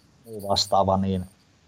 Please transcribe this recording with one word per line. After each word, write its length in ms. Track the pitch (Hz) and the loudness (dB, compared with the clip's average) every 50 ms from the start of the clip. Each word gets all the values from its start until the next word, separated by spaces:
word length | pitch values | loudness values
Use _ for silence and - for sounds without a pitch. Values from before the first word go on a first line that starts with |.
| _ _ _ _ - | _ _ _ _ -20
muu 220 | 113 110 104 98 | -16 -14 -8 -4
vastaava, 500 | 98 98 - - - 98 98 95 95 95 | -2 -2 -2 0 2 2 2 4 4 2
niin, 280 | 95 98 95 95 90 92 - _ _ _ _ _ _ _ | 2 2 0 -2 -2 -4 -8 _ _ _ _ _ _ _